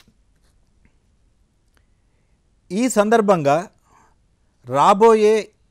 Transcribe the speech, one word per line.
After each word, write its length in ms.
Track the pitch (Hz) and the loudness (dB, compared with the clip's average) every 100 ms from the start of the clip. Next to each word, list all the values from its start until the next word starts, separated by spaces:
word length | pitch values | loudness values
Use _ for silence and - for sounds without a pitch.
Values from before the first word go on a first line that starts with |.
| _ _ _ _ _ _ _ _ _ _ _ _ _ _ _ _ _ _ _ _ _ _ _ _ _ _ _ | _ _ _ _ _ _ _ _ _ _ _ _ _ _ _ _ _ _ _ _ _ _ _ _ _ _ _
ఈ 160 | 185 254 | -6 -2
సందర్భంగా 800 | 208 208 233 208 180 139 151 185 _ _ _ _ _ _ _ _ _ 123 | -2 0 0 0 0 0 -2 -4 _ _ _ _ _ _ _ _ _ -8
రాబోయే 840 | 131 165 202 226 220 214 220 - _ _ | 0 2 2 2 2 2 0 -6 _ _